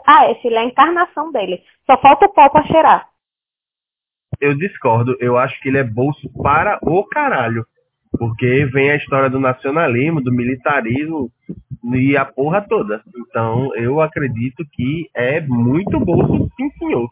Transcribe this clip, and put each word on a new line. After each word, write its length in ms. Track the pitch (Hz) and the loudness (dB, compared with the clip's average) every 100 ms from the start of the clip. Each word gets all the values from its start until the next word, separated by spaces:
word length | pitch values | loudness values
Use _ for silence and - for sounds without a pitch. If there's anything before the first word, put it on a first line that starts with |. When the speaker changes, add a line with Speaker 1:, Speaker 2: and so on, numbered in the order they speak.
| - | 6
Speaker 1:
Aécio. 400 | 302 254 233 247 | 6 4 0 -2
Ele 80 | 226 | -2
é 40 | |
a 60 | 240 | 0
encarnação 680 | 247 311 349 349 - 320 | 2 2 2 -2 -4 -6
dele. 300 | 262 185 180 _ _ - | -6 -6 -8 _ _ 0
Só 120 | - | 4
falta 260 | 269 294 403 | 6 6 6
o 80 | |
pau 160 | - 277 | 6 6
pra 140 | 302 | 4
cheirar. 440 | 302 320 302 - - _ _ _ _ _ _ _ _ _ _ _ _ - | 2 4 4 4 0 _ _ _ _ _ _ _ _ _ _ _ _ -4
Speaker 2:
Eu 160 | 143 143 | -2 -2
discordo. 600 | 196 - 123 113 120 127 | -6 -2 0 2 0 -2
Eu 180 | 123 123 | 0 0
acho 220 | 131 - | 0 -4
que 80 | 135 | -2
ele 80 | 139 | -2
é 60 | |
bolso 440 | 123 110 139 147 131 - | -2 -2 -2 -4 -12 -4
para 380 | 143 151 196 - | 0 2 0 -2
o 220 | - 175 202 | 0 -2 -2
caralho. 580 | 302 285 165 117 113 113 _ _ _ _ - | -2 -2 -2 -2 -4 -8 _ _ _ _ -6
Porque 480 | 117 113 123 127 143 | -6 -2 0 2 2
vem 200 | 135 139 | 2 2
a 40 | 147 | 0
história 340 | - 135 135 | -2 0 0
do 100 | 131 | 0
nacionalismo, 840 | 131 123 135 156 165 120 147 165 | -2 -2 -4 -2 0 0 0 -2
do 100 | 123 | -2
militarismo 1000 | 123 120 131 156 143 113 127 156 160 120 - - - _ - 120 | -2 -2 -4 -2 -2 -2 -4 -4 -6 -8 -12 -18 -18 _ -12 -4
e 220 | 127 135 139 | 0 2 0
a 80 | |
porra 380 | 135 - 143 196 | -2 -4 -2 -2
toda. 420 | 202 214 104 107 - - | -2 -4 -2 -8 -10 -20
Então, 600 | - 117 113 117 135 110 | -8 -4 -2 -2 -4 -4
eu 240 | 120 147 | -2 0
acredito 640 | 156 156 135 110 127 127 156 | -2 -2 -6 -4 -6 -8 -12
que 380 | - 123 160 156 | -6 -6 -6 -8
é 280 | - 123 156 | -4 -2 -2
muito 580 | 147 120 120 151 196 311 | -2 -2 0 0 -2 -2
bolso, 500 | 196 165 147 - - - | 0 2 2 0 -4 -6
sim, 140 | 277 - | -8 -6
senhor. 300 | 330 175 120 | -4 -4 -4